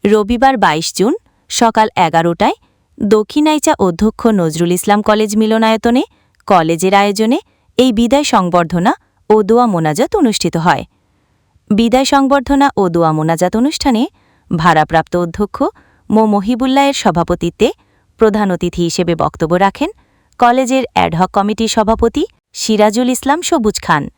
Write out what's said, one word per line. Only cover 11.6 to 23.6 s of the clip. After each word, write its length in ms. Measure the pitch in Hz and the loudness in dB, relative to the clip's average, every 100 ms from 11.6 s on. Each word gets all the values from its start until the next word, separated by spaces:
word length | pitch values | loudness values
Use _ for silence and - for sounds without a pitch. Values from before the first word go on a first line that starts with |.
| _ | _
বিদায় 340 | 208 233 254 | 0 2 2
সংবর্ধনা 680 | 269 277 269 285 262 277 277 - | 2 0 2 0 0 0 0 0
ও 120 | 190 | -2
দোয়া 240 | 170 165 | 2 0
মোনাজাত 440 | 156 156 165 180 214 | 0 -2 0 0 0
অনুষ্ঠানে 500 | 269 - 294 220 294 _ _ _ _ 170 | -2 -2 -2 0 -2 _ _ _ _ 0
ভারপ্রাপ্ত 600 | 170 156 156 165 156 175 | 2 2 2 -2 -2 -4
অধ্যক্ষ 460 | 175 165 202 - 302 _ _ _ _ | -4 -4 -6 -4 -6 _ _ _ _
মো 160 | 220 220 | 0 2
মহিবুল্লাহের 680 | 202 196 247 262 262 277 | 0 -2 -2 0 0 0
সভাপতিত্বে 800 | 277 202 170 165 175 170 _ 233 - _ _ _ _ | 0 -2 0 -2 -2 -4 _ -2 -2 _ _ _ _
প্রধান 340 | 220 208 202 | 0 2 -2
অতিথি 320 | 175 175 - | -2 -4 -2
হিসেবে 320 | 170 - 175 | -4 -2 -4
বক্তব্য 400 | 165 156 - 156 | -2 -4 -4 -2
রাখেন 360 | 180 196 - 330 - _ _ _ _ | 0 0 -2 -8 -8 _ _ _ _
কলেজের 460 | 240 247 247 269 240 | 2 2 0 -2 -2
অ্যাডহক 360 | - 175 165 185 | -2 -2 0 -2
কমিটির 380 | 202 202 214 220 | 0 -2 -2 -2
সভাপতি 580 | - 214 220 233 277 370 _ _ | 0 0 0 0 -2 -6 _ _
সিরাজুল 580 | - - 214 214 214 254 | -10 -4 2 2 2 -2
ইসলাম 320 | 254 262 302 | -2 -2 -4
সবুজ 380 | 359 320 | -2 -2